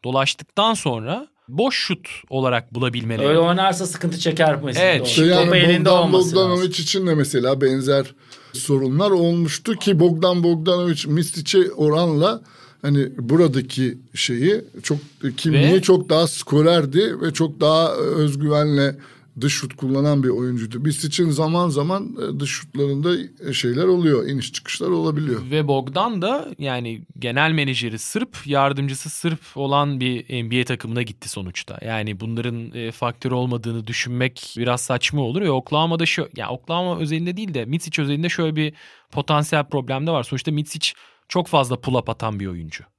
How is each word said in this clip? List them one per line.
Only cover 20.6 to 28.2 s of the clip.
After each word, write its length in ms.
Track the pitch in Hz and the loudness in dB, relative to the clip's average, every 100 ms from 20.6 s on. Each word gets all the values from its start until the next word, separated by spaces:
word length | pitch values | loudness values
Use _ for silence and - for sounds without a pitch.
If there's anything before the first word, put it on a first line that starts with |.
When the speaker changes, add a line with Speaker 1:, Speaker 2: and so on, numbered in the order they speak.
| 113 120 | -6 -4
Speaker 3:
Misic'in 500 | 151 147 156 147 170 | -2 -2 -4 0 0
zaman 380 | 143 160 170 175 | 2 0 0 0
zaman, 480 | 139 147 190 202 - | 0 0 -2 -6 -8
e, 180 | - 143 | -6 -4
dış 100 | 139 | -6
şutlarında, 600 | - - 139 143 139 160 175 87 - 165 | -6 -10 -4 -2 0 0 -2 -4 -12 -8
e, 40 | |
şeyler 320 | 123 123 123 | -4 -2 0
oluyor, 440 | 180 180 165 131 - | 2 4 4 2 0
iniş 240 | 139 - | -4 -6
çıkışlar 360 | - - - 175 | -10 -10 -6 -2
olabiliyor. 640 | 175 160 151 151 117 127 | 0 0 -2 -2 -4 -2
Speaker 1:
Ve 180 | 147 147 | -2 0
Bogdan 540 | 135 131 139 220 214 | 0 0 -2 -2 -2
da 260 | 185 277 311 190 | -2 -2 -6 -8
yani 440 | 143 123 120 113 - - | -6 -4 -6 -10 -14 -10
genel 320 | 123 127 156 | -4 0 2
menajeri 480 | 160 139 123 117 110 | 2 0 -2 -4 -6
Sırp, 480 | - 220 | -6 -6